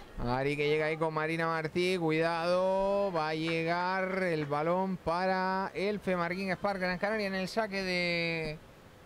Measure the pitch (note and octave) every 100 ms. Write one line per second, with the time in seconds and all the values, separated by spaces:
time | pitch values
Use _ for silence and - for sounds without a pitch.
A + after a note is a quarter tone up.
0 | - - A#2+ B2+ C#3 D3 D3 D#3 D#3 D#3+
1 | D#3+ D#3 D#3 E3 E3 D#3+ D#3 F3 F3+ F#3
2 | D#3+ D#3 E3 E3+ E3+ F3+ F#3+ F#3+ G3 G3+
3 | G3+ E3+ D#3 D#3+ E3 E3 E3 F3 F3+ F#3+
4 | F#3+ F#3+ F#3 D#3 D3 D3 D#3+ F3+ F#3+ F3+
5 | D#3+ E3+ F#3+ F#3 F#3 F#3+ F#3+ D#3 G3 G3+
6 | - F3+ E3+ F#3 G3 F3 G3+ G3 F3+ F3+
7 | G3+ A3 G3 F#3+ F#3 A3 G#3+ G3 F#3+ F3+
8 | F3 E3+ E3+ E3 D#3 D#3 - - - -